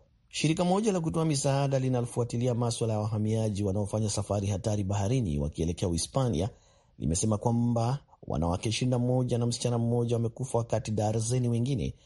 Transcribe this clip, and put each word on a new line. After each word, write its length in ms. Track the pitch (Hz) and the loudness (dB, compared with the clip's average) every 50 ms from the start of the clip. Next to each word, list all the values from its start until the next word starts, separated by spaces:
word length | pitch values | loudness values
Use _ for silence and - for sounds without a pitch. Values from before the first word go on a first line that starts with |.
| - _ _ _ _ _ | -12 _ _ _ _ _
Shirika 360 | - - - 151 160 175 175 | -4 0 0 0 2 2 2
moja 280 | 175 185 202 220 220 | 2 2 2 2 0
la 80 | 190 180 | 0 0
kutoa 240 | 160 160 175 170 160 | 0 -2 0 0 0
misaada 540 | 160 143 139 - 139 139 139 139 135 139 131 | 0 0 0 2 2 2 2 2 2 0 0
linalofuatilia 760 | 131 131 127 120 120 - - 127 117 117 - 117 127 127 117 | 0 2 0 0 0 -2 -2 -2 -2 0 0 0 0 0 2
maswala 380 | 120 123 117 113 - 117 110 | 2 0 0 0 0 0 0
ya 60 | 110 107 | 0 0
wahamiaji 640 | 107 107 110 104 107 107 110 113 110 107 101 95 104 | 0 0 0 0 0 0 2 2 0 0 0 0 0
wanaofanya 460 | 98 92 104 101 101 - 107 110 101 | 0 0 0 -2 -2 -2 -2 0 0
safari 360 | - 104 98 - 98 104 98 | -2 -2 -2 -2 0 0 0
hatari 380 | 101 104 90 - 110 107 104 98 | 0 -2 -2 -2 0 0 0 0
baharini 540 | 92 101 104 98 101 131 135 113 76 71 71 | 0 0 0 0 0 0 0 0 0 0 0
wakielekea 500 | 71 76 - - 80 85 85 - - 87 | -2 -2 -2 -2 -2 -2 0 0 0 0
Uhispania 600 | 85 80 - - - 135 131 98 71 71 92 107 - - - - - _ _ _ _ - | 0 0 -2 0 0 0 2 2 2 0 0 -2 -4 -10 -20 -20 -20 _ _ _ _ -4
limesema 400 | 53 71 82 92 110 110 107 104 | -2 0 0 2 2 2 2 2
kwamba 600 | - 120 117 117 120 120 117 117 117 120 135 143 - _ - - - | 2 2 2 2 2 2 2 0 0 0 -2 -4 -6 _ -20 -14 -8
wanawake 420 | - - 71 85 85 87 - - 113 | -4 -2 0 0 0 0 0 -2 -2
ishirini 220 | 110 - 127 127 | -2 -2 0 0
na 80 | 127 120 | 0 2
moja 400 | 120 123 127 127 127 120 120 117 | 2 2 2 0 0 0 0 0
na 80 | 120 | 0
msichana 320 | 120 117 - - 120 120 117 | 0 -2 -2 -2 0 0 0
mmoja 380 | 117 117 120 120 120 117 120 | 0 2 2 2 2 0 0
wamekufa, 420 | 117 117 113 - - 127 - - 117 | 0 0 -2 -4 -6 -4 -2 -2 -2
wakati 320 | 113 - 113 107 - - | 0 0 -2 -2 -2 -2
darzeni 580 | 107 104 104 110 110 113 110 113 127 127 123 120 | -2 0 0 0 0 0 0 0 0 0 2 2
wengine 460 | 117 117 117 131 139 104 67 65 - - _ | 0 0 0 0 -2 -2 -2 -4 -6 -8 _